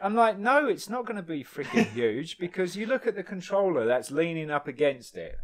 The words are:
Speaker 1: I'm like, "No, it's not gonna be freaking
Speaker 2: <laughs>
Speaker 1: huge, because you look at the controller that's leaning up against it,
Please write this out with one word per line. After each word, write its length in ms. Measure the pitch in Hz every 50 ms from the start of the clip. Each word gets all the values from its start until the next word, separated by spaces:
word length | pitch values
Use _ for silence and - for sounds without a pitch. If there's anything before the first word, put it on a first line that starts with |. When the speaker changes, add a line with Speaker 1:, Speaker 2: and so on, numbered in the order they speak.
Speaker 1:
I'm 140 | 185 202 214
like, 220 | 233 226 220 208 196
"No, 280 | 202 240 269 294 302
it's 220 | 262 185 143 - -
not 180 | 220 254 240
gonna 160 | 214 226 208
be 220 | 180 165 160 143 127
freaking 420 | - - - - - - 226 220
Speaker 2:
<laughs> 60 | 107
Speaker 1:
huge, 440 | 104 117 120 113 107 123 160 165 - -
because 380 | 180 175 - 190 185 180 165
you 100 | 196 220
look 200 | 220 262 254 -
at 80 | 233 202
the 80 | 196
controller 640 | 185 - 202 185 175 - 196 196 196 190 170 135 113
that's 240 | 113 123 127 120 -
leaning 400 | 139 147 165 170 165 160 156 151
up 160 | 147 143 -
against 500 | 147 123 120 147 143 135 123 113 - -
it, 220 | 87 85 - - -